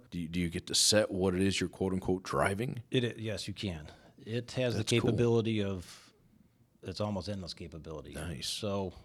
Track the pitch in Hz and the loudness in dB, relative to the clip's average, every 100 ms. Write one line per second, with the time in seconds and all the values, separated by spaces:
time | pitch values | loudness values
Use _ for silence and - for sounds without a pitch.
0 | - 87 82 87 85 90 - 85 - 107 | -6 -6 -4 0 0 -2 -2 2 6 6
1 | 107 95 95 90 98 95 90 - 95 92 | 4 4 2 4 4 2 -2 0 0 0
2 | 92 92 - 67 101 98 127 117 - 131 | 0 0 0 2 2 2 -4 -6 -2 0
3 | 120 110 110 98 - 98 101 82 76 - | 0 -2 -6 -6 -6 -6 -6 -6 -10 -18
4 | - - - 117 120 - 123 98 107 117 | -20 -18 -6 -6 -4 -2 0 0 2 4
5 | - 113 120 117 110 110 98 95 - - | 4 4 4 4 4 2 0 -4 -8 -16
6 | - _ _ - _ _ _ _ - 90 | -20 _ _ -20 _ _ _ _ -10 -4
7 | 104 101 87 98 85 - 85 82 80 78 | -2 -2 -4 -6 -8 -10 -12 -12 -10 -12
8 | 69 78 80 67 - - 107 98 95 - | -10 -8 -8 -6 -6 -4 -2 -2 -2 -6